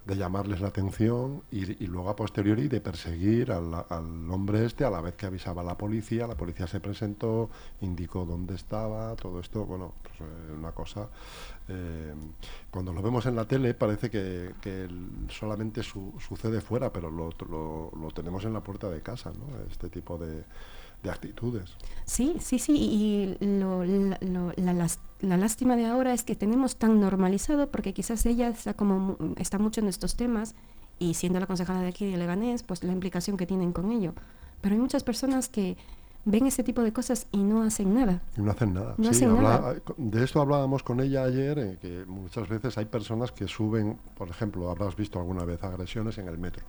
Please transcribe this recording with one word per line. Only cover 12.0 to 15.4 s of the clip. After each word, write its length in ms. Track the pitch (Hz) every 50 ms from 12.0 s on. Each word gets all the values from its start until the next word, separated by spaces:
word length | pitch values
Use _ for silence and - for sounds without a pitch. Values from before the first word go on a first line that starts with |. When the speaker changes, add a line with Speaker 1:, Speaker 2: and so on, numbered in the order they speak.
| 80 78 76 76 76 78 80 - - - - - - -
Speaker 1:
cuando 220 | - - 92 92
lo 100 | 85 87
vemos 240 | 95 113 127 123 110
en 80 | 131 123
la 120 | 117 110
tele 280 | 110 135 135 131 117 117
parece 340 | - - 107 107 104 - 117
que, 440 | 110 107 95 95 92 90 87 90 - -
que 240 | - 101 95 92 92
el, 240 | 90 87 87 90 - - 104 104 98
solamente 540 | - -